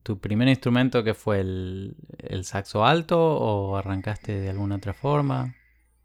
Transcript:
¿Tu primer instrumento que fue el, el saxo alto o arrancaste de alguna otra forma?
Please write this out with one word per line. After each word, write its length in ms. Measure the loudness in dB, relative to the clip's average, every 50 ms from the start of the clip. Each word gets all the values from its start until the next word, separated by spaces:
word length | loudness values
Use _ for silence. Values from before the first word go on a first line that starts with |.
| -6
¿Tu 160 | -6 -6 -4
primer 280 | -4 -2 0 2 4 4
instrumento 540 | 4 4 2 2 2 2 2 2 2 0 0
que 100 | 0 -2
fue 260 | -2 0 0 0 0
el, 560 | 0 0 -2 -4 -4 -6 -6 -8 -8 -10 -12 -14 -20 -20 -18 -14
el 260 | -10 -8 -6 -6 -6
saxo 400 | -6 -6 -6 -6 -2 0 2 4
alto 340 | 4 4 4 2 2 2 4
o 580 | 4 4 2 2 0 0 0 0 0 -2 -2
arrancaste 600 | -2 -2 -2 -4 -4 -4 -6 -6 -6 -6 -6 -4 -4
de 100 | -4 -4
alguna 280 | -4 -4 -2 -2 -4
otra 160 | -4 -4 -6 -6
forma? 640 | -4 -2 0 0 2 2 0 0 -2 -4 -6 -8 _ _ _ _ _ _ _ _ _